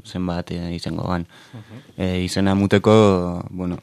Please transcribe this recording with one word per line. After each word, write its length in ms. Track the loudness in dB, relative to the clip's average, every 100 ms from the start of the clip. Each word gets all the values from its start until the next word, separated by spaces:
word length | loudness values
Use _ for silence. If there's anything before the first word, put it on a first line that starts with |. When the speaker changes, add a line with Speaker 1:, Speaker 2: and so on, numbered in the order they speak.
| -12
Speaker 1:
zenbat, 460 | -6 -4 -4 -6
eh, 240 | -8 -8 -8
izango 280 | -8 -6 -4
gan. 180 | -4 -6 -14 -20
Speaker 2:
Mhm. 280 | -20 -18 -20 -16 -6
Speaker 1:
Eh, 260 | -4 -2
izena 320 | -4 -2 0 2
muteko, 880 | 4 4 6 6 6 4 0 -6 -8
bueno, 300 | -8 -6 -8